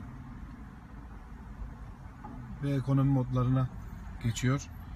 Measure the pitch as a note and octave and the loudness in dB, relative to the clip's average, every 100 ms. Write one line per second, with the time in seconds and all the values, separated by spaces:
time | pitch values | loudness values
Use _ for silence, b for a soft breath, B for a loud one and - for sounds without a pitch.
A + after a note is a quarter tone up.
0 | - - - - - - - - - - | -10 -10 -10 -10 -10 -10 -12 -12 -12 -12
1 | - - - - - - - - - - | -10 -12 -12 -12 -10 -8 -8 -8 -10 -10
2 | - - - - B2 - C#3+ C#3 C3 C3+ | -12 -10 -10 -8 -8 -4 2 2 6 6
3 | C3+ C3+ B2 B2+ B2 C3 B2+ - - - | 8 6 4 4 6 6 4 -2 -8 -8
4 | - - A#2 - B2 C#3 - - - | -8 -2 0 4 4 4 0 -10 -10